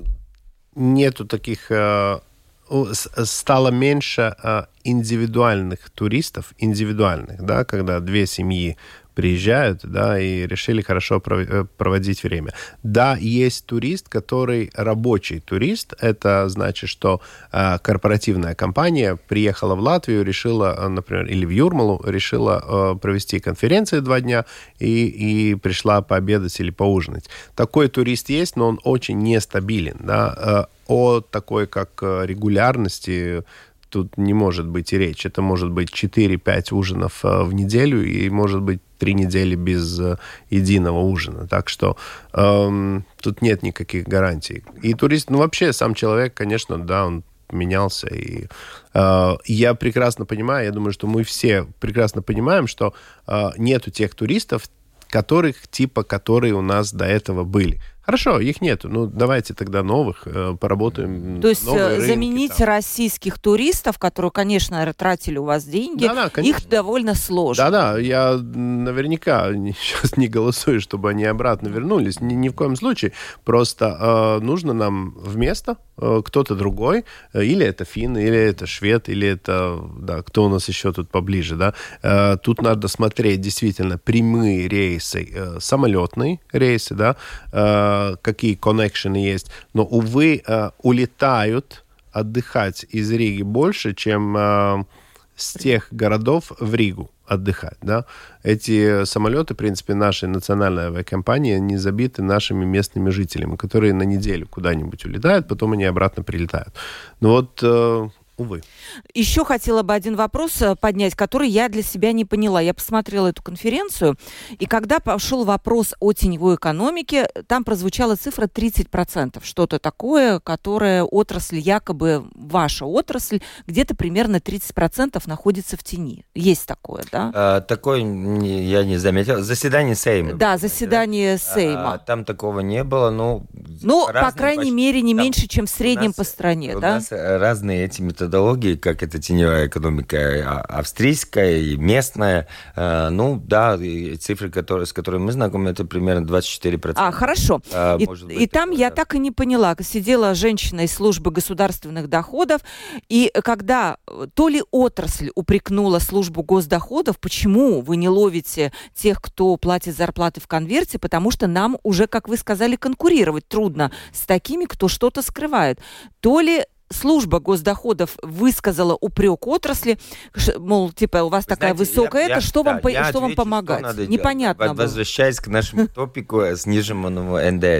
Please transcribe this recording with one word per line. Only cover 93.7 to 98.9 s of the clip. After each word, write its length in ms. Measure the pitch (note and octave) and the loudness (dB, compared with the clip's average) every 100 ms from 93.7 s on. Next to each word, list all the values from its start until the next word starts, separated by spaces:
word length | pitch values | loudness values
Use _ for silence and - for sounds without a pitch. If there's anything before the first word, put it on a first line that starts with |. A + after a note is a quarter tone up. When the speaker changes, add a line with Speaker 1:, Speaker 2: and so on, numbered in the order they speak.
| G#3 A2+ | 0 -4
Speaker 1:
чем, 400 | G2 A2 G#2 G#2 G#2 | -4 0 0 0 0
э, 460 | G#2 G#2 G2+ G2 G2 _ _ _ _ - | 2 2 2 0 -4 _ _ _ _ -12
с 160 | - | -12
тех 360 | - C3+ A#2 - | -4 0 0 0
городов 640 | A#2 G#2+ G#2+ A#2 D#3+ - - | -2 0 2 2 0 -2 -8
в 160 | A2 | -2
Ригу 360 | A2+ G#2+ E2+ C2 _ - | 0 0 -2 -12 _ -6
отдыхать, 500 | G2+ G2 F#2 D#2+ - | -4 -2 -4 -6 -10
да. 240 | - A2 B2 - - - | -2 -2 -4 -16 -20 -8
Эти 600 | G#2+ G#2+ - G#2+ G#2+ | -2 -2 2 2 4